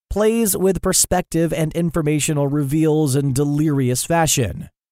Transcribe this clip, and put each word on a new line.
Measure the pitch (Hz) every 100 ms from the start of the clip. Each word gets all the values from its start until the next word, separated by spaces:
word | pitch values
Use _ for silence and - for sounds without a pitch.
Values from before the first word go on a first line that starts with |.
| -
plays | 196 220 233 214
with | 185 185 175
perspective | 190 180 - 180 - 165 165
and | 151 156
informational | 160 170 175 147 151 143 147 143
reveals | 147 135 156 156 156 151 135
in | 139
delirious | 131 143 147 156 139 123 123
fashion. | - 165 160 139 123 - - _ _